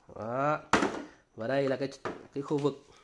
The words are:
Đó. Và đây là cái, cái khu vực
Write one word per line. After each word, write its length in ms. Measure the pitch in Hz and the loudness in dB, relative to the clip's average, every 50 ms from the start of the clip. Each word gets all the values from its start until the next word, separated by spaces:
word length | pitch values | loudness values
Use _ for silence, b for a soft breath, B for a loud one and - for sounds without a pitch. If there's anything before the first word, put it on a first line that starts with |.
| _ - - | _ -16 -12
Đó. 460 | - 104 113 120 131 139 147 151 - - - - - - - B B B B B B B B _ | -10 -6 -4 -2 0 2 2 0 0 0 2 4 4 4 2 B B B B B B B B _
Và 120 | - 110 | -6 -2
đây 220 | 117 135 139 143 131 | 0 2 2 2 2
là 80 | 131 | 2
cái, 120 | 123 139 135 - - - - - - - - - | 0 -2 -4 -6 -6 -8 -8 -8 -8 -12 -10 -8
cái 80 | 139 143 | -6 -2
khu 160 | - 156 143 | 0 0 2
vực 280 | 143 143 139 - - - - - | 2 2 0 -2 -8 -20 -20 -20